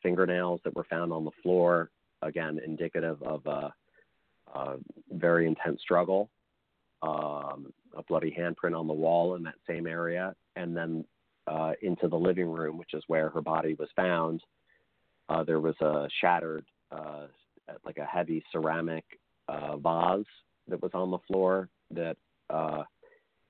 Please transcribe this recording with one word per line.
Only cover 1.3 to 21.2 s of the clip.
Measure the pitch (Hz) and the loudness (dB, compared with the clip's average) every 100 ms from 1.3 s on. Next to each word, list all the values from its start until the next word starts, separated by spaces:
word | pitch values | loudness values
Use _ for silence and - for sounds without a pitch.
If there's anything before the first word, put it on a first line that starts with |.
| - | -4
floor, | 90 90 87 87 82 _ _ _ | 2 6 6 4 2 _ _ _
again, | 78 80 80 76 | -6 -4 -4 -4
indicative | 65 78 85 85 82 76 | -6 -4 -4 -2 -2 -4
of | 69 76 76 | -6 -6 -4
a, | 71 73 - _ _ _ _ _ _ - | -4 -6 -10 _ _ _ _ _ _ -12
a | 69 69 67 - - - | -8 -6 -8 -12 -18 -12
very | 87 85 85 82 | 2 4 6 4
intense | 78 85 - | 2 -2 -2
struggle. | - 87 90 95 107 _ _ _ _ _ _ - | 2 4 6 2 0 _ _ _ _ _ _ -8
Um, | 80 76 76 73 71 69 69 - _ - | -4 -2 -2 -4 -6 -10 -12 -20 _ -12
a | |
bloody | - 82 78 | -2 0 0
handprint | 85 85 82 87 82 | -2 -4 -2 -2 0
on | 78 | -2
the | |
wall | 78 80 85 87 90 | 2 4 4 4 0
in | |
that | 80 - - | -6 -10 -8
same | 82 82 | -6 -4
area. | 85 85 87 95 - _ 95 | -2 -2 -2 -4 -8 _ -10
And | 87 82 | -6 -4
then, | 82 80 - _ _ _ - | -4 -4 -8 _ _ _ -6
uh, | 78 80 - | -2 -2 -2
into | 92 87 87 | -2 0 0
the | 80 | 2
living | 92 92 85 | 2 2 0
room, | 82 78 82 | -2 -4 -6
which | - | -8
is | 76 - | -8 0
where | 80 78 | 0 2
her | 80 | -2
body | 76 80 80 78 | 0 0 0 -2
was | 76 - | -4 0
found, | 92 85 82 82 - _ _ _ _ _ _ _ - | 2 2 0 -2 -8 _ _ _ _ _ _ _ -2
uh, | 80 | 0
there | 78 80 | 2 2
was | 80 - | 2 2
a | 76 76 71 - | 2 2 -2 0
shattered, | 90 85 80 78 - _ - | 4 4 0 -6 -10 _ -16
uh, | 78 76 76 71 _ _ _ - - - | -12 -10 -12 -14 _ _ _ -18 -14 -10
like | 73 | -8
a | 73 | -4
heavy | 87 82 80 - | -2 0 -2 -2
ceramic, | 85 78 82 82 80 - - _ _ - | -2 0 0 -2 -4 -8 -18 _ _ -8
uh, | 76 73 73 | -6 -6 -2
vase | 82 82 87 98 104 - _ _ - | 0 4 4 2 -2 -12 _ _ -8
that | - | -4
was | 92 | -2
on | 92 92 | -2 -2
the | 90 | -2